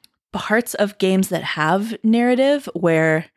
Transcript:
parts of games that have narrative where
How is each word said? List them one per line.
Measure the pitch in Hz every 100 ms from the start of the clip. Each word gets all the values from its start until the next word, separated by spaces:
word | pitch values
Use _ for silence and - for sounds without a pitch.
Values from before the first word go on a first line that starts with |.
| _ _ _
parts | 190 - 214 233
of | - 202 -
games | 190 190 190
that | 170
have | - - 156 190 220 220
narrative | 220 233 247 247 269 294 -
where | 170 170 160 160 156 -